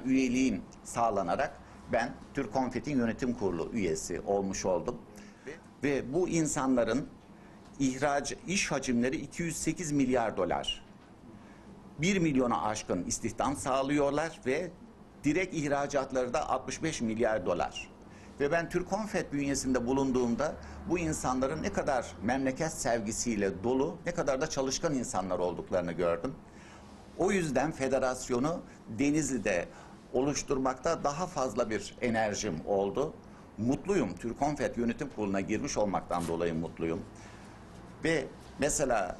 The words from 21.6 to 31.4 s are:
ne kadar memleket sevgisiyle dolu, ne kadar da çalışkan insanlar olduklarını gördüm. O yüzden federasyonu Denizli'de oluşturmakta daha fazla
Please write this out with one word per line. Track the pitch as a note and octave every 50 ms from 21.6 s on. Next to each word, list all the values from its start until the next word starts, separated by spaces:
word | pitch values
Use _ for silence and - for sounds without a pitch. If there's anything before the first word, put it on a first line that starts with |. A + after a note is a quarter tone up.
ne | - D#3+
kadar | - E3+ D#3+ D3 C#3 B2 A2 - - -
memleket | F#2+ A#2 B2+ C3+ C3+ C3 B2+ C3 D#3 D#3+
sevgisiyle | - - - B2+ A#2 A#2+ G#2 G#2+ G#2+ - - B2 A2+ G2+ G2+ G2 F#2+ F#2 F#2+
dolu, | A#2 C3 C3 C#3 E3 F3+ - -
ne | E3+ F3
kadar | E3+ D3 C#3 C3+ C3+
da | D#3
çalışkan | D3+ - C#3+ C3+ C3+ C3 - - E3 C#3+
insanlar | B2+ A2+ - - F#2+ F#2+ F#2 F#2 F2+
olduklarını | F2+ F2+ E2+ D2+ E2+ - G2+ F2+ E2+ E2+
gördüm. | E2 E2 F2 E2+ E2+ - - C3+ - - - - - - - - - - - - - - - - - -
O | E3 G3+
yüzden | G#3 F#3+ E3 D3+ B2 B2+ C3+ D#3
federasyonu | - - C3 C3 C3+ B2+ C3 B2+ B2+ - - - B2+ A#2+ C3+ D#3 E3+ - - - - - - - A2 G#2
Denizli'de | C#3 D3 D3 D#3 D3 B2+ C3+ A#2 G2 G#2+ F#2 F2 E2+ - - - - - - - - -
oluşturmakta | - B2 C3+ D3 C3+ - - - C#3+ C3 C3 B2+ C3 - - E3 E3 D#3+ -
daha | C#3+ C#3+ D#3+ F#3
fazla | E3+ - C#3+